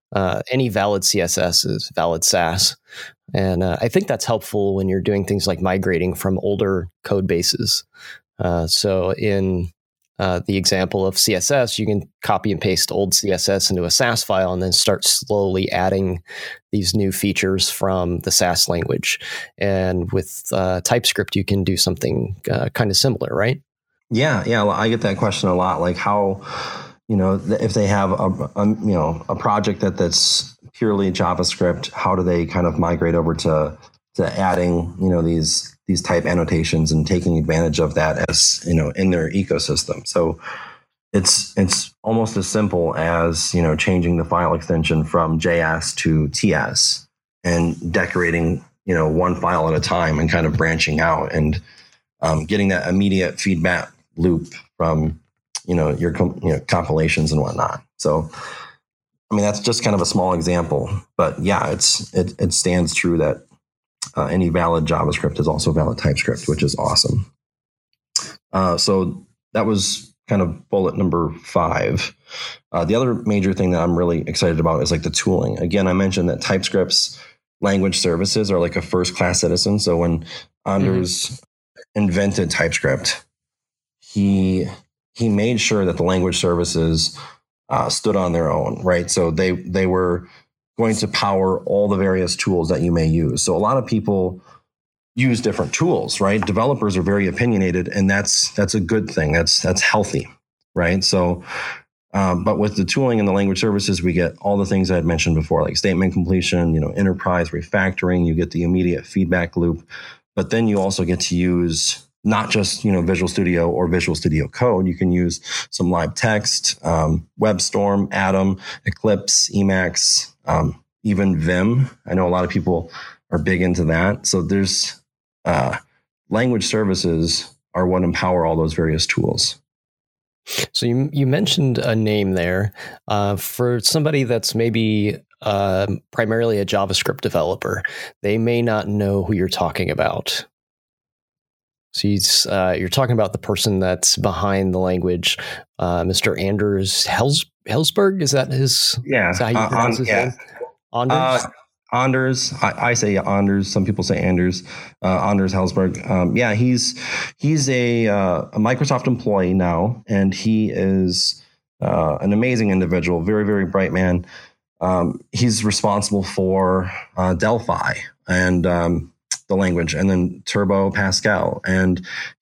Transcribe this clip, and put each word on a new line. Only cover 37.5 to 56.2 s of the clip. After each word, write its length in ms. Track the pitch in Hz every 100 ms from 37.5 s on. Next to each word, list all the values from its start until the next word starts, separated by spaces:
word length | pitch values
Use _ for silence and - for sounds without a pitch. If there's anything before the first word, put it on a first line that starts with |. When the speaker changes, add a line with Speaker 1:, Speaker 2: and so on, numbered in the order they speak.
| 80 82 76
Speaker 2:
of 140 | 80
that 340 | 82 78 76 -
as, 340 | 78 - - -
you 80 |
know, 160 | 82 76
in 180 | 73 95
their 220 | 90 80
ecosystem? 760 | 92 95 78 - 71 - 76 -
So 320 | - 82 80 - - - - _ _ _
it's, 420 | 101 87 - - -
it's 380 | 92 - - -
almost 340 | 107 113 110 -
as 100 | 90
simple 480 | 107 101 87 82
as, 600 | - 82 85 82 80 -
you 80 | 87
know, 120 | 82
changing 440 | 78 - 92 85 85
the 60 |
file 280 | 80 87 87
extension 500 | 85 - 85 80 82
from 360 | 78 87 80 80
J 240 | 90 85
S 320 | 80 80 80
to 340 | - - 78 76
T 240 | - 104
S 560 | 76 55 - - - - _ _ _
and 480 | 87 87 85 80 85
decorating, 720 | 87 87 92 85 85 82 85 - _
you 100 | -
know, 140 | 87 78
one 260 | 78 90
file 320 | 90 87 87 80
at 80 |
a 60 | 78
time 380 | - 90 82 78
and 120 | 82
kind 160 | 85 80
of 120 | 76
branching 420 | 82 80 80 76
out 320 | 82 78 76
and, 260 | 85 76 78 - - - _ _ -
um, 240 | 78 78
getting 240 | 78 101 98
that 180 | 90 80
immediate 540 | 95 101 95 87 -
feedback 500 | 101 90 87 85 - - _ -
loop 360 | 87 85 - - - -
from, 420 | 82 78 78 80 _ _ _ -
you 100 | -
know, 160 | 87 76
your 220 | 71 85
com-, 260 | 80